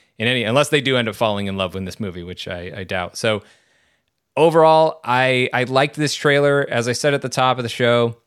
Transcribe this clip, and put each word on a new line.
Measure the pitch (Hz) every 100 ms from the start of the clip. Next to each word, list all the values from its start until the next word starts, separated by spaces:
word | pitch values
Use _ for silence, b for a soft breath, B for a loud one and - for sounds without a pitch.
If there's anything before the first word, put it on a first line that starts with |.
| b _
in | 113
any, | 127
unless | 107 127 147
they | 151
do | 131 127
end | 113
up | 98
falling | 113 101 98
in | 98
love | 92
in | 95
this | 95 -
movie, | 101 87
which | 87 87 -
I, | 90 90 82
I |
doubt. | 92 95 90 -
So | 113 104 b b b b b b b _ _ -
overall, | 165 160 160 160 160 -
I, | 120 123 131 127 127
I | 123
liked | 127 131 151 151
this | 147
trailer. | - 147 143 143 143 139
As | 117 117
I |
said | 117 151
at | 139
the | 131
top | - 131 127
of |
the | 117
show | - 123 120 120 117